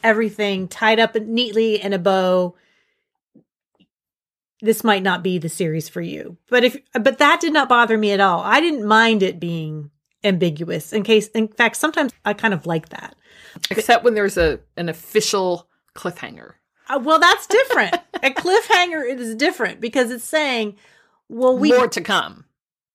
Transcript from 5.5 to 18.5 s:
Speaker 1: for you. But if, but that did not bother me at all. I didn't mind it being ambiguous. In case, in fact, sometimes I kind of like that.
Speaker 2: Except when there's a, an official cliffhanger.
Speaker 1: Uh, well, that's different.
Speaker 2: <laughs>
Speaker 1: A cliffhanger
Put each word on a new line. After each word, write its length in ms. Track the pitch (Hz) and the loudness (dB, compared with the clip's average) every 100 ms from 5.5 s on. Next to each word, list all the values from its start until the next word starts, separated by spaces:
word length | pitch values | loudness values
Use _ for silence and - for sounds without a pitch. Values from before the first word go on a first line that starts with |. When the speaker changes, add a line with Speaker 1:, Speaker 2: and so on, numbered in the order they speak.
| - 170 156 156 | -6 -4 -4 -8
Speaker 1:
for 120 | 175 | -10
you. 360 | 170 - - 175 - | -10 -10 -14 -16 -2
But 140 | 247 | 2
if, 120 | 240 - _ | 2 0 _
but 260 | 247 240 226 | 0 0 2
that 220 | 294 330 | 2 2
did 120 | 330 | 0
not 160 | 302 269 | 0 2
bother 280 | 240 226 220 | 4 4 2
me 160 | 214 | 2
at 80 | 196 | 2
all. 200 | 196 175 | 2 2
I 200 | 190 262 | 2 2
didn't 260 | 339 285 208 | 2 -2 2
mind 360 | 220 226 214 | 4 4 4
it 160 | 185 175 | 0 -2
being 520 | 170 170 156 151 147 _ _ _ | -6 -6 -8 -10 -14 _ _ _
ambiguous. 680 | 208 180 175 147 170 156 - | -2 2 0 -2 -6 -8 -6
In 120 | 214 | -4
case, 240 | 202 220 208 | 2 2 2
in 200 | 226 214 | -4 -4
fact, 280 | - 226 - | 0 -2 0
sometimes 360 | 302 311 269 - | -4 -2 -4 -4
I 80 | 208 | -6
kind 180 | 208 226 | -2 -2
of 140 | 170 175 | -2 -4
like 220 | 165 - | -6 -6
that. 260 | - - _ _ _ - - - | -18 -18 _ _ _ -20 -12 -8
Speaker 2:
Except 320 | 196 233 233 | -4 2 4
when 100 | 240 | 4
there's 220 | 214 196 180 | 2 0 2
a, 220 | 165 120 _ - | 0 0 _ -10
an 120 | 170 | -8
official 800 | 160 - 214 214 202 185 175 _ _ _ | -8 -4 -2 0 -2 -2 -4 _ _ _
cliffhanger. 600 | - 180 170 117 - - _ _ _ - | -12 -10 -10 -16 -18 -20 _ _ _ -6
Speaker 1:
Uh, 100 | 277 | -4
well, 160 | 254 320 | 2 4
that's 280 | 349 392 - | 6 4 2
different. 480 | 415 523 359 196 | 2 2 0 0
Speaker 2:
<laughs> 280 | 349 - 370 | -2 -6 -4
Speaker 1:
A 80 | 269 | -2
cliffhanger 800 | 262 349 | -2 2